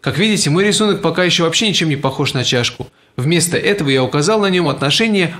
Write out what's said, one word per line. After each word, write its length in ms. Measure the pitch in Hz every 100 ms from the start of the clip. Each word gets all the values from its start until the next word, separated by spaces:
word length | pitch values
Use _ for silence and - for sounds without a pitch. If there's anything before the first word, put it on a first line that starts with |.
Как 180 | - 135
видите, 320 | 214 190 143
мой 140 | 160
рисунок 360 | 208 202 214 190
пока 220 | 165 175
ещё 220 | 180 165
вообще 240 | 165 165 220
ничем 200 | 180 165
не 80 | 143
похож 380 | 139 - 139
на 80 | 131
чашку. 460 | 120 127 117 - - _ _ -
Вместо 400 | 131 170 170 123
этого 320 | 185 202 147
я 140 | 131
указал 380 | 127 143 151 220
на 100 | 196
нём 180 | 180 160
отношение 680 | 135 139 139 226 202 170 -